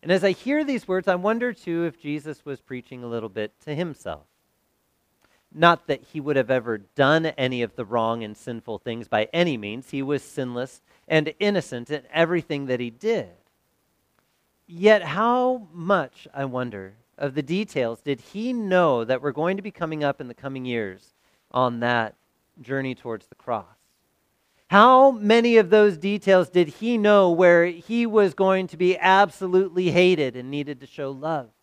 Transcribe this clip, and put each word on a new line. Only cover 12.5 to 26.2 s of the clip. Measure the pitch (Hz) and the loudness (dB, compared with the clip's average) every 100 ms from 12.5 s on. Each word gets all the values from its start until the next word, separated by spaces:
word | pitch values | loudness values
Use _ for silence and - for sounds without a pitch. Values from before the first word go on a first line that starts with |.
| 147 139 | -8 -4
that | 123 | -4
he | 120 | -6
did. | 117 214 226 101 87 _ _ _ _ _ _ _ _ _ _ _ _ _ | -8 -4 -4 -6 _ _ _ _ _ _ _ _ _ _ _ _ _ _
Yet | 170 202 208 | 0 4 6
how | 165 156 226 247 254 254 196 | 4 -2 0 2 0 -2 -8
much, | 170 170 196 139 _ - 139 | -12 0 0 0 _ -18 -8
I | 139 | -6
wonder, | 127 123 104 95 107 _ - | -6 -6 -8 -14 _ _ -8
of | 143 | -6
the | 135 | -6
details | 139 180 214 151 120 113 | -4 -4 -4 -4 -4 -6
did | - 139 | -6 -8
he | - 196 233 | -8 -10 -8
know | 247 208 185 170 127 113 | -6 -2 2 2 0 -2
that | 127 | -4
were | 143 | -4
going | 139 165 196 | -4 -4 -4
to | |
be | 208 | -8
coming | - 160 156 | -10 -8 -4
up | 147 139 | -4 -4
in | 127 | -10
the | 120 | -14
coming | 139 135 127 | -14 -12 -8
years | 120 104 92 _ _ _ _ _ | -6 -6 -10 _ _ _ _ _
on | 123 127 120 | -2 -2 0
that | 120 120 110 _ _ _ _ _ | -2 -2 -2 _ _ _ _ _
journey | 127 135 131 | -10 -8 -6
towards | 127 123 110 _ | -10 -10 -12 _
the | |
cross? | - - 113 92 _ _ _ _ _ _ _ _ _ _ | -20 -8 -8 -8 _ _ _ _ _ _ _ _ _ _
How | 196 233 262 277 | 6 8 8 6
many | 247 208 233 233 226 | 4 2 4 6 4
of | 185 | 6
those | 214 208 165 | 6 4 2
details | 185 202 | -4 -2